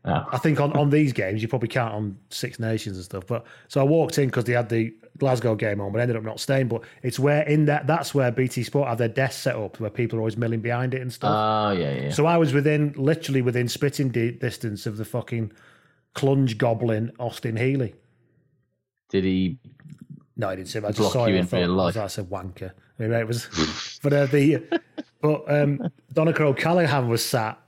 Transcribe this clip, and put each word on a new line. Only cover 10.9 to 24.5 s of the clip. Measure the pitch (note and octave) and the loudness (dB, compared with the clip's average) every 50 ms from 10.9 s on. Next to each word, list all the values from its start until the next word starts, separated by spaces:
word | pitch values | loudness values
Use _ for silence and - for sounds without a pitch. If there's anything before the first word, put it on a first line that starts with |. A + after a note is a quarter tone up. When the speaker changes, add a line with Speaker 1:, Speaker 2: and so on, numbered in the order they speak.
| B2+ | -4
Speaker 2:
it | C3 | -4
and | B2+ B2+ | -6 -8
stuff. | A#2 - - G#2 | -8 -2 0 0
Speaker 1:
Oh, | G#2+ G#2+ G#2+ G#2+ G#2+ G#2+ G#2+ G#2 G2 F2+ | 2 2 2 2 2 2 2 2 2 0
yeah, | D#2+ C#2+ | 0 -2
yeah. | C#2 B1+ C#2 D2 | -2 -4 -4 -2
Speaker 2:
So | D#2 - D3 | 0 2 2
I | E3 E3+ | 4 4
was | E3+ E3 C#3 | 4 4 4
within, | B2+ C#3+ C#3 D3+ D3+ D3 D3+ D3 C#3+ | 4 2 2 4 2 2 2 0 0
literally | C#3+ C3+ D3 D#3+ D#3+ D#3+ - C3+ C3 | 0 0 0 0 0 -2 0 0 2
within | A#2+ B2 A#2+ B2 A#2+ A#2 | 2 2 2 0 0 -2
spitting | - - D3+ C#3 - - C#3 C3 | -2 -2 -2 -2 0 0 -2 0
di-, | A#2 A#2+ A#2 A#2+ | 0 0 0 0
distance | A#2+ - - A#2+ - - - A2 G#2 G2 - | -2 -4 -6 -6 -6 -6 -8 -8 -8 -6 -8
of | A#2 G#2 | -8 -8
the | G#2+ G#2+ | -8 -8
fucking | - - A#2+ - - A#2+ A#2 A2+ G2+ - _ - - _ _ _ _ _ _ _ _ _ | -6 -6 -6 -6 -4 -6 -4 -6 -6 -8 _ -20 -20 _ _ _ _ _ _ _ _ _
clunge | - C3+ C3+ C#3 C#3 C3+ B2 A2 G#2+ | 0 2 4 4 4 2 2 2 0
goblin, | C3 A#2+ A2+ G#2 A#2+ A#2 A2 G#2+ A2+ A#2 - - | 0 0 2 0 0 0 0 0 -2 -4 -6 -8
Austin | B2 A#2+ - - - A#2+ A2+ | -8 -8 -8 -6 -6 -4 -2
Healey. | A2 B2 C3 C#3 C#3 B2 G2 - _ _ _ _ _ _ _ _ _ _ _ _ _ _ _ _ _ _ _ _ _ _ _ | 0 0 0 0 0 -2 -4 -6 _ _ _ _ _ _ _ _ _ _ _ _ _ _ _ _ _ _ _ _ _ _ _
Speaker 1:
Did | - G2 | -2 0
he | F#2 F#2+ F#2 F#2 F#2+ F2+ G#2 - _ - - _ - - - _ - _ C#3+ - _ _ _ | 2 2 2 2 0 0 -2 -6 _ -20 -20 _ -20 -20 -20 _ -20 _ -20 -20 _ _ _
Speaker 2:
No, | - G#2+ F#2+ | -6 -6 -6
I | F#2+ | -6
didn't | F#2 F#2+ - | -8 -10 -8
see | - A2+ | -8 -4
him. | G#2 | -4
I | G#2 | -4
just | G#2 A2 | 0 2
Speaker 1:
block | G#2+ G2 | 2 2
Speaker 2:
saw | - B2+ A#2+ | 4 2 2
Speaker 1:
you | A2 F#2+ | 4 4
Speaker 2:
him. | |
I | F2+ | 2
Speaker 1:
in | F2+ | 2
Speaker 2:
thought, | F2 - F#2 | 0 0 0
Speaker 1:
real | F2+ F2 F#2 | 2 2 2
life? | F#2+ - - - | 2 2 2 0
Speaker 2:
I | A2 G#2 F#2+ | -2 -6 -6
said | - - G2+ F2 | -6 -8 -8 -8
wanker. | G2 F#2 F#2 F#2+ F#2 - F#2+ F#2 - _ _ _ _ - | -8 -8 -8 -12 -12 -12 -14 -14 -14 _ _ _ _ -6
I | |
mean, | A2+ A2 | -2 0
it | A#2 A#2 A2+ A2 | 0 0 0 -2
was, | A#2+ A#2 - - - - D#2+ D#2+ D#2+ - - - - - | -4 -6 -6 -8 -4 -4 -4 -4 -4 -10 -12 -14 -12 -4
<laughs> | |
but, | - C#3+ | 0 2
uh, | C#3+ C#3+ C#3+ | 4 4 4
the, | B2+ C#3+ C#3+ C#3 D3+ | 4 4 4 4 4